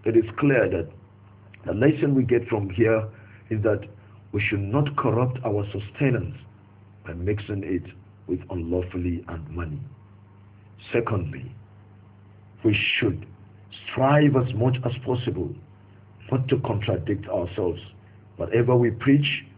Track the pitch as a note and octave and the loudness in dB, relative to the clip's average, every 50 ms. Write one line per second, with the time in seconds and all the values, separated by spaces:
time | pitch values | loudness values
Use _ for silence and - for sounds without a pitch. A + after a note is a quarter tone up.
0 | _ A#2 A2 A2+ A2 - - - D3 C#3+ C3+ A#2+ G#2 F2+ F#2+ E2+ D#2+ - - - | _ 4 4 4 4 4 -2 2 2 4 6 4 4 2 0 -2 -4 -6 -12 -20
1 | - - - - - - - - - - - - - E2+ F2 G#2 B2+ D3 D3+ C3+ | -20 -20 -20 -20 -20 -20 -20 -20 -20 -20 -20 -12 -8 -6 0 4 4 4 4 4
2 | - D3 C#3 C3 A#2+ - B2 A#2 A#2 - A#2 G#2+ G2+ F#2+ F#2 G#2 A2+ A2 A2+ A2 | 0 2 2 2 2 2 2 0 2 0 -2 -2 -2 -4 0 2 2 4 4 2
3 | G#2+ - - - - - - - - - A2 G#2+ G#2+ A2 G#2 - - - - - | 0 -4 -12 -18 -20 -20 -20 -20 -10 -6 -4 0 0 0 0 0 -4 -12 -18 -20
4 | - - - - - - - G2+ G#2 - G#2+ G2 G2 G2 A2 C#3+ D3 C#3+ - - | -20 -20 -20 -20 -18 -6 -4 -4 -2 -2 -2 -2 -4 0 0 0 0 0 -2 -2
5 | - A#2+ G#2+ A#2 B2+ B2+ - - - A2+ G2+ G#2 G2+ - - G2 - - - - | 0 0 2 2 0 0 -2 -4 -4 -2 -2 -2 -4 -4 -6 -10 -10 -10 -4 0
6 | D3 C3+ A#2+ A2 - - - - - - - - - - - - - - - - | 0 0 2 0 -4 -6 -10 -14 -18 -20 -20 -20 -20 -20 -20 -20 -20 -20 -20 -18
7 | - E2+ E2 E2+ F2+ G2+ G#2+ G#2 - - G#2 G2 F#2+ D#2+ G2 A#2 - - - - | -14 -12 -8 -4 -2 -2 -2 -4 -4 -8 -8 -8 -4 -4 -4 -6 -6 -8 -18 -20
8 | - - - - - - F2+ F2+ - - F#2+ F2 E2 E2 F2+ F2+ F2 F2+ - F2+ | -20 -20 -20 -20 -8 -6 -6 -6 -6 -10 -8 -8 -6 -4 -4 -4 -4 -4 -6 -4
9 | F2 F2+ E2+ E2 - - E2 E2 D#2 D2 D2+ F2 E2+ D#2+ D2 C#2+ C#2 - - - | -4 -4 -4 -4 -6 -10 -12 -12 -12 -10 -8 -8 -8 -8 -8 -10 -12 -14 -18 -20
10 | - - - - - - - - - - - - - - - - - - - A#2+ | -20 -20 -20 -20 -20 -20 -20 -20 -20 -20 -20 -20 -20 -20 -20 -20 -14 -2 -2 0
11 | A#2 - A2 F#2+ E2 D2 C2+ C2 B1+ - - - - - - - - - - - | 0 2 -2 -2 -2 -4 -8 -10 -12 -14 -16 -20 -20 -20 -20 -20 -20 -20 -20 -20
12 | - - - - - - - - - - - - - A2+ G#2 - - - - - | -20 -20 -20 -20 -20 -20 -20 -20 -20 -20 -20 0 0 2 2 2 0 -2 0 0
13 | B2+ G2+ E2+ - - - - - - - - - - - - - - - - B2 | 0 0 -2 -4 -10 -14 -18 -20 -20 -20 -20 -20 -20 -20 -20 -18 -16 -8 0 2
14 | C3 C#3 D3 D3+ D3+ D3 C3+ C3 B2 B2+ A#2 G#2 A#2+ C3 B2+ - - A#2+ - - | 4 6 6 8 6 6 6 4 2 0 0 2 2 2 2 2 -2 -4 -4 -4
15 | - - B2 - - - - F#2 E2 C#2+ - - - - - - - - - - | -2 -2 -2 -2 -2 -4 -4 -2 -6 -6 -8 -12 -16 -20 -20 -20 -20 -20 -20 -20
16 | - - - - - - C3+ C3 C3 - C3+ - - - - G#2 - - G2 E2+ | -20 -20 -20 -20 -6 -2 -2 -2 2 2 0 0 0 -2 -4 -2 0 -2 -2 -2
17 | - - G2+ - - - - F#2+ F2 F2+ - - F#2+ F2 D#2+ - - - - - | -2 -4 -4 -4 -4 -4 -4 -4 -4 -4 -4 -2 -2 -2 -2 -4 -10 -18 -20 -20
18 | - - - - - - - - F2 - G#2+ A#2 A#2+ B2 B2 B2 A#2+ A#2 A2 - | -20 -20 -20 -20 -20 -20 -10 -8 -6 0 2 2 4 6 6 4 4 4 0 0
19 | - C#3 C#3 C#3+ C#3+ - - - - - - | 4 4 6 6 4 0 -4 -6 -10 -14 -20